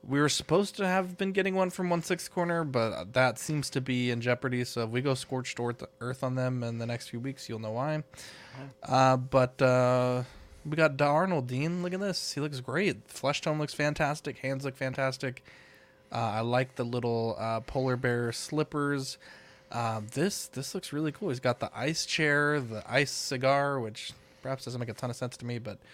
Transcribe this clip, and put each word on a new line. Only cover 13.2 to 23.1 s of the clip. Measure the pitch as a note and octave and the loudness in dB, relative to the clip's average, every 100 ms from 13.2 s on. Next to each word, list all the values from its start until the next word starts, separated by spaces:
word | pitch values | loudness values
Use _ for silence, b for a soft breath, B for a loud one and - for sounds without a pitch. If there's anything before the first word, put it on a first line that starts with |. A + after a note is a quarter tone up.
| C3+ C#3+ | -2 0
tone | - D3+ | -2 -2
looks | D3+ | -2
fantastic. | - D3 D3 D3 D3 D3 A#2+ | 0 0 2 0 0 -6 -6
Hands | C3 C3+ | -6 -4
look | C#3 C3 | -6 -4
fantastic. | C3 B2+ C3+ C3 C3+ B2 B B B B B B _ | -4 0 -2 -2 -6 -6 B B B B B B _
Uh, | A#2 | -4
I | A2+ G#2+ | -2 0
like | A#2 B2 B2+ - | 2 2 0 -4
the | A#2+ | -4
little, | B2 A#2+ A#2 A2+ - | -2 0 0 0 -2
uh, | A2 A2+ | -2 -2
polar | - C#3 C3 B2 | -2 -2 0 2
bear | B2+ A#2+ A#2+ | 2 2 0
slippers. | - - D3+ D3+ D3 C#3+ C#3+ C3+ - B B B B - | -4 -4 -2 -2 -2 0 -2 -4 -10 B B B B -10
Uh, | A#2 A#2 A2 G#2+ | -4 -2 -2 -4
this, | C#3 F#3 - - | 0 0 -2 -8
this | C3 C3+ | -8 -8
looks | - - | -8 -6
really | C#3+ D#3+ | -2 -2
cool. | - G3+ | -2 -4
He's | B2+ | 0
got | B2+ A#2+ | 0 0
the | - - | -4 -4
ice | C3+ D#3+ - | -2 -2 -2
chair, | - D3+ D3 D3 D3 | 2 4 4 4 0
the | A#2+ G#2+ - | -2 -8 0
ice | B2+ C#3+ | 2 2